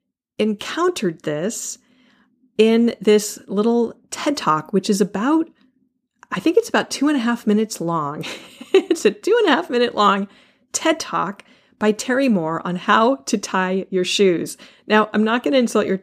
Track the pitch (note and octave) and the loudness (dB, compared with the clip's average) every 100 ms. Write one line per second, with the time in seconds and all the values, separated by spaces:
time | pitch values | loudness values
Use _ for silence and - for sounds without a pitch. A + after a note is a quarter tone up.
0 | _ _ _ - A3 G#3 - D#4 F4+ F4+ | _ _ _ -4 -2 -2 -8 -2 -2 0
1 | F3+ D#3+ D#3 D3 F#3+ - - - _ _ | -6 -4 -6 -6 -6 -8 -12 -14 _ _
2 | _ _ _ _ _ - A3 A3+ A#3 - | _ _ _ _ _ 2 4 4 2 2
3 | G#3 G#3+ G#3 - - G3+ A3+ A#3 A#3 - | 4 4 2 -10 -6 -2 0 0 -2 -6
4 | _ - D4+ C#4+ E3+ D#3 D3+ F#3+ G3+ G3+ | _ -6 -4 -2 0 0 0 -2 0 0
5 | F#3+ F#3 B3 D#4+ E4 _ _ _ _ _ | 0 0 0 0 0 _ _ _ _ _
6 | _ _ - F#3 D#4 F#4+ - A3+ - - | _ _ -10 -4 2 2 2 -2 -2 -2
7 | C#4+ C#4+ A#3 A#3 G#3+ G#3 A3 - E3 E3 | 0 0 0 -2 0 0 0 -4 -4 -2
8 | C#3+ D#3 - - - - - F#4+ F#4 E4+ | -4 -8 -12 -14 -18 -20 0 2 2 0
9 | G#3 - F4 A#4 G4 C#4 F4+ B3 A#3+ - | 0 0 0 2 4 2 0 -2 0 2
10 | G3+ G3 G3+ _ _ _ _ - D#4+ D#4+ | 2 2 -4 _ _ _ _ -4 -2 -2
11 | - E3+ E3+ - _ _ _ _ G#3+ G#3 | -4 -4 -4 -8 _ _ _ _ -2 -2
12 | - B3+ C4+ G3 D#3+ E3 F3+ F3+ - G#3+ | -2 0 2 0 0 -4 -6 -6 0 4
13 | A#3 C4+ - G#3 - F#3+ F#3 F#3+ F3 F#3 | 4 0 -4 -6 -2 -2 -2 -2 -2 -2
14 | F#3 - G3 E3 D#3+ - - _ - G#3+ | -2 2 2 2 -4 -12 -20 _ 0 2
15 | G#3 G#3+ A3 A#3+ C#4+ C4+ A3+ A3 - F#3+ | 2 0 0 0 2 2 2 0 0 -4